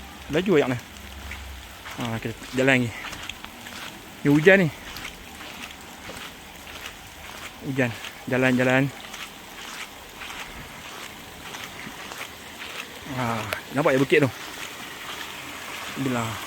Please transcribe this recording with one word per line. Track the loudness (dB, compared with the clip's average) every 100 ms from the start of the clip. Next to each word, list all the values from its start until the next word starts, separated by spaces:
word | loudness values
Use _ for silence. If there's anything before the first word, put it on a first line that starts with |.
| -12 -12 0
Laju | 2 6 6
ayam | 6
ni. | 2 -4 -14 -14 -12 -10 -10 -10 -12 -14 -14 -12 -4
Ha, | -2 -2
kita | -4 -6 -4 4
jalan | 6 8
lagi. | 4 -2 -8 -8 -10 -10 -12 -12 -12 -10 -10 -12 -14 0 6
Ni |
hujan | 10 10 10
ni. | 8 2 -10 -10 -10 -12 -14 -14 -12 -12 -12 -12 -14 -14 -12 -10 -12 -14 -16 -16 -14 -12 -12 -12 -16 -14 -12 -12 -12 -8 -2
Hujan. | 2 2 0 -10 -8 0
Jalan-jalan. | 6 6 8 8 8 6 0 -12 -10 -12 -12 -14 -12 -12 -10 -12 -14 -16 -12 -10 -10 -10 -10 -12 -12 -12 -12 -12 -12 -14 -14 -12 -10 -10 -10 -10 -10 -10 -10 -10 -12 -14 -12 -10 -10 -10 -10 -6
Ha, | -2 0 0 -2 -4 -2 4
nampak | 6
air | 8
bukit | 8 8 8
tu. | 2 -10 -8 -10 -10 -10 -10 -10 -10 -8 -10 -10 -10 -10 -8 -6 -2
Bila | 0 0 0 -4